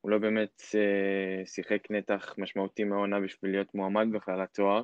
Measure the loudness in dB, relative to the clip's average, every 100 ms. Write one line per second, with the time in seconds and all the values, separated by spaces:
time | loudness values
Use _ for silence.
0 | 2 2 2 0 -2 _ -2 2 4 4
1 | 2 0 -2 -4 -6 -8 -2 -2 0 -4
2 | 0 -2 -2 -8 -6 -4 -4 -2 -2 0
3 | 0 0 -2 -4 -2 -2 -2 -2 0 2
4 | 2 0 -4 -4 -4 2 4 4